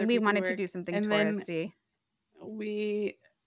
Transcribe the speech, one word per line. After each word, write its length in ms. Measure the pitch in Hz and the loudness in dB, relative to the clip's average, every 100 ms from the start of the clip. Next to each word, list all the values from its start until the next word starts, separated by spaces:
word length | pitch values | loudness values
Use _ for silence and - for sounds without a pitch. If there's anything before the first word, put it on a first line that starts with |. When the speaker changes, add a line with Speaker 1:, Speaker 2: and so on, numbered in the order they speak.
Speaker 1:
other 20 | 220 | 4
Speaker 2:
we 80 | |
Speaker 1:
P 40 | 240 | 4
P 40 | |
Speaker 2:
wanted 200 | 214 208 | 4 2
to 60 | 185 | 2
Speaker 1:
work. 80 | 185 | 0
Speaker 2:
do 80 | 185 | -4
something 280 | 180 180 | -4 -2
Speaker 1:
And 100 | 196 | 0
then 300 | 214 208 208 | 2 2 2
Speaker 2:
touristy. 380 | 208 185 165 170 - _ _ _ _ _ - | 0 -4 -4 -4 -8 _ _ _ _ _ -18
Speaker 1:
we, 760 | - 214 214 208 214 208 202 - _ _ | -12 -8 -4 -2 -2 0 -2 -6 _ _